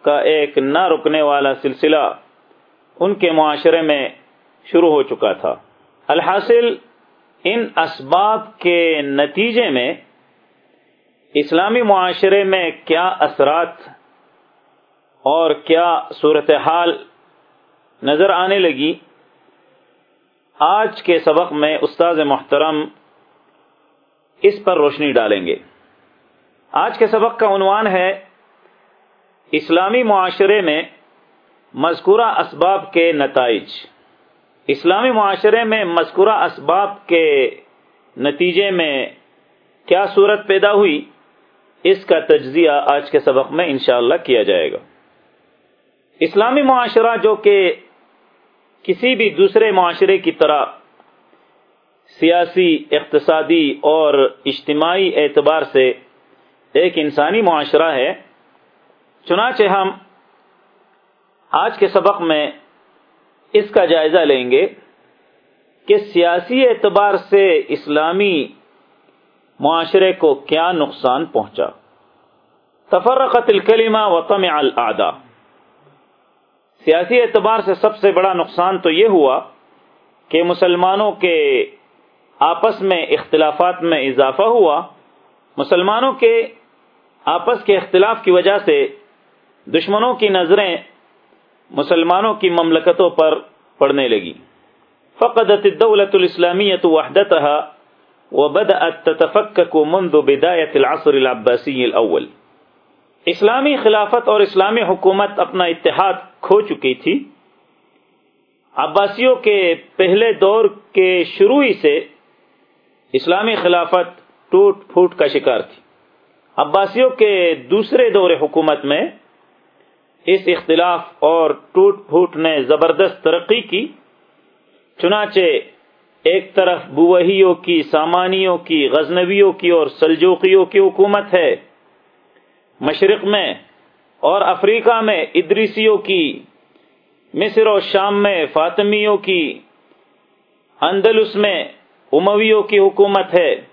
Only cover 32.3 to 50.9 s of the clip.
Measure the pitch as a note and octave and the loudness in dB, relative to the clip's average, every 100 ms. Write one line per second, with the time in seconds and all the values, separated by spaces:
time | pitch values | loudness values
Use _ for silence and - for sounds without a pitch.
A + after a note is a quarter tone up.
32.3 | - D#3+ D3 F3 G3 F#3+ E3+ E3+ D3+ C3+ | -2 -6 -2 -2 -2 -2 0 0 0 -2
33.3 | C#3 B2 G#2+ - - - _ _ _ _ | 0 0 -2 -6 -20 -20 _ _ _ _
34.3 | _ _ _ - C#3 E3 G3 B3+ A3 G3+ | _ _ _ -6 -4 -2 -2 0 0 -2
35.3 | F#3 G#3+ A3+ A3+ A3 F#3+ E3+ D#3+ - G3 | 0 2 2 0 -2 -2 -2 -2 2 2
36.3 | F3+ E3+ - C#3 F3+ G3+ G3+ - E3+ D#3+ | 2 -2 -6 -2 -2 -2 -8 -2 0 2
37.3 | C#3+ B2+ - _ _ _ _ _ - C#3 | 2 0 -4 _ _ _ _ _ -6 -6
38.3 | C#3+ F3 F3 G3+ F3+ D#3+ C#3 A#2+ - _ | -2 -2 0 -2 -2 -2 -4 -8 -12 _
39.3 | _ _ _ _ _ - F3 G3+ G3 G3+ | _ _ _ _ _ -2 0 0 2 2
40.3 | G#3 G#3 F#3+ G3+ G#3 G3+ D3+ - _ _ | 2 0 0 2 2 0 -2 -8 _ _
41.3 | _ _ _ _ _ E3+ G3 - E3 D#3 | _ _ _ _ _ 0 0 0 -2 2
42.3 | D3+ B2+ D3 E3 C#3+ C#3 C#3+ C#3+ D3 C#3+ | 0 0 0 2 2 0 -2 0 -2 0
43.3 | C3 C3+ D3+ F3 C3+ - B2 A#2+ E3+ D#3+ | 0 -2 -4 -4 -2 0 0 0 -2 0
44.3 | A#2+ G2 F#2 D2+ G1+ - _ _ _ _ | 0 2 0 -2 -6 -16 _ _ _ _
45.3 | _ _ _ _ _ _ _ _ _ D#3+ | _ _ _ _ _ _ _ _ _ -2
46.3 | G3 A3+ C4+ C4+ B3+ A#3+ A#3 A3+ A3+ G#3 | 0 0 2 2 0 0 0 0 0 0
47.3 | G#3+ G#3+ G3+ F#3 - _ _ _ _ _ | 2 2 2 2 -2 _ _ _ _ _
48.3 | _ _ _ _ _ - F#3 A#3+ B3 A3 | _ _ _ _ _ -6 -4 -2 0 -2
49.3 | D3+ G3 G#3+ A3 F#3+ F3 E3 F#3+ F#3+ E3+ | 2 2 2 2 2 0 0 0 2 -2
50.3 | E3 D3+ D3+ - - _ | 0 0 0 -2 -8 _